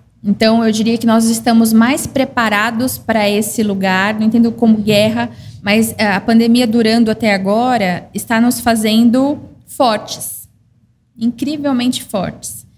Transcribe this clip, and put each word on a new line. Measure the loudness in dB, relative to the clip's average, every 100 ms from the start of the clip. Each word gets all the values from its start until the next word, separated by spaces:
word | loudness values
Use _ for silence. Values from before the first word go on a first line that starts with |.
| _ _
Então, | -4 0 2 2
eu | 2
diria | 0 0 0
que | 2
nós | 2 2
estamos | 0 2 4 4
mais | 4 2 0 -4
preparados | -4 -4 -2 0 0 -2 -2 -4 -4
pra | -2 0 0
esse | 0 -2 -2
lugar, | -2 0 0 0 0
não | 0 0
entendo | 2 2
como | 2 2 2
guerra, | 2 2 2 0 -4 -8 -20 -8
mas, | -2 0 0 -2
é, | -2
a | -2
pandemia | 2 2 4 2 2
durando | 2 2 2 2
até | 0 -2
agora | 0 0 0 0 0 -2 -4 -8
está | -12 -4 0
nos | 0 0
fazendo | 0 0 2 2 4 4 0 -2 -10 -20 -14
fortes, | -2 0 0 -6 -12 -12 -14 -18 _ _ _ _ _ _ -6
incrivelmente | -4 -2 -4 -4 -2 0 0 -2
fortes. | -6 -6 -6 -8 -14 -16 -20